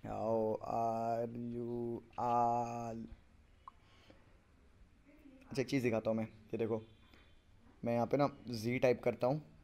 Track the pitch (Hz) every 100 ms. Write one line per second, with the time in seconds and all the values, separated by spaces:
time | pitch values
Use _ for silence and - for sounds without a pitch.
0 | 107 104 107 113 110 107 - 117 117 113
1 | 113 117 120 120 120 120 120 120 120 120
2 | - - 123 120 117 117 117 117 117 113
3 | 110 - - - - - - - - -
4 | - - - - _ - - - - -
5 | - - - - - 117 127 139 120 110
6 | 113 113 110 - - 110 113 113 110 -
7 | - - - - - - - - 117 117
8 | 117 135 143 - - 117 110 123 127 120
9 | - 110 123 151 - -